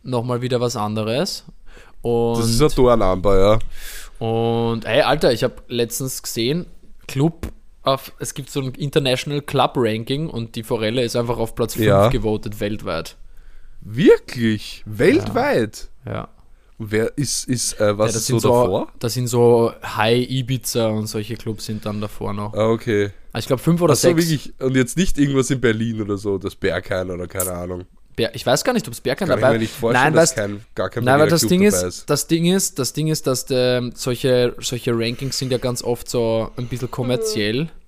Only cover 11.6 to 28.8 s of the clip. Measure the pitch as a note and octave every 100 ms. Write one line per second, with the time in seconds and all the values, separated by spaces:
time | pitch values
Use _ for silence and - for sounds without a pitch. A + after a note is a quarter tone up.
11.6 | A2+ - A2 G2 G#2+ B2+ G#2+ G#2+ - G#2
12.6 | G#2 G#2+ F#2+ E2 E2 - - - - -
13.6 | - - - A2 A3 A#4 - - A2+ G#2+
14.6 | - - - G#2 E3+ D#4 - G#3 C#4+ G3
15.6 | G#2+ - - - A#2 A2 - - - -
16.6 | _ - A2 G#2+ A2 - C3 - - B2
17.6 | - - G#2 G#2 A2 A2 - A#2 A2+ A#2+
18.6 | A#2+ G2 D#4 - A#2+ A#2 B2 A#2+ A#2+ A#2+
19.6 | A#2 - - - A2 A#2+ B2 C3 A#2+ B2+
20.6 | - B2 A2+ A2 G#2+ A2 G#2 A2 A#2 G#2+
21.6 | - G#2+ G#2 G#2 G#2 - G#2 G2+ G#2 G#2
22.6 | A2 A2+ - G#2 G2+ - - - - C3
23.6 | - E3+ F3 - F3 E3 E3 D3+ - -
24.6 | C3 C3 B2 - F#3+ - D3 C3+ B2+ C3+
25.6 | A#2+ A2 A2+ A2 G#2 G2+ G2+ G2 F#2+ -
26.6 | F#2+ E2+ - F#2+ F#2 F2 F2+ F#2+ F#2 F2+
27.6 | F2+ F2+ F#2 - - - A2 - - C3+
28.6 | - B3